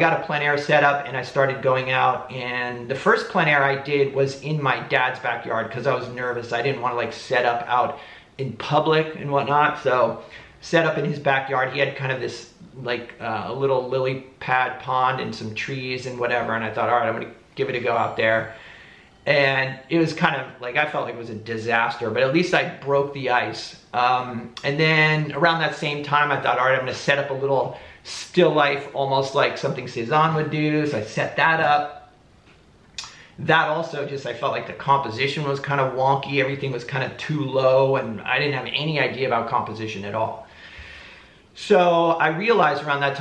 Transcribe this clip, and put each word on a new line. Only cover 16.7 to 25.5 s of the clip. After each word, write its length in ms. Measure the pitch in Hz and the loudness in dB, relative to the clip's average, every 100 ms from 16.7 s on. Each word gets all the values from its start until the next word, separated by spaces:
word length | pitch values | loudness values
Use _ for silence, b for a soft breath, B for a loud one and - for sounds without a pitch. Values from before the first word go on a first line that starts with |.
thought, 180 | 117 110 | -2 2
"All 100 | 120 | 2
right, 80 | 113 | 2
I'm 60 | 113 | -2
gonna 160 | - - - - | -8 -14 -10 -6
give 140 | 131 | -4
it 40 | 123 | -2
a 80 | 117 | 0
go 60 | 117 | 0
out 120 | 107 - | 0 0
there." 400 | 110 113 110 B B B B B B _ - | 2 2 0 B B B B B B _ 0
And 520 | 143 135 135 131 131 - | 2 2 2 -2 -6 -2
it 100 | 170 | 0
was 140 | 160 | 0
kind 220 | - 170 139 | 2 0 0
of, 80 | 127 - 123 | -6 -10 -4
like, 100 | 143 | -2
I 20 | 151 | 0
felt 200 | 147 117 | -2 -4
like 80 | |
it 100 | 117 117 | -8 -10
was 40 | |
a 120 | 104 107 | -10 -8
disaster, 560 | 113 110 117 117 - 113 | -6 0 2 2 -2 -2
but 140 | 113 | 0
at 100 | 135 | 2
least 200 | 156 180 160 | 2 2 0
I 20 | 175 - 135 | 0 -4 0
broke 260 | 139 139 | 0 0
the 160 | 143 127 | -4 0
ice. 460 | 123 107 110 - - - | 0 0 -6 -12 -16 -6
Um, 360 | 120 123 127 123 117 - - | 0 2 2 -2 -8 -10 -6
and 160 | 143 147 | -4 2
then 540 | 156 156 156 156 151 143 | 4 4 4 2 0 2
around 200 | 165 | 2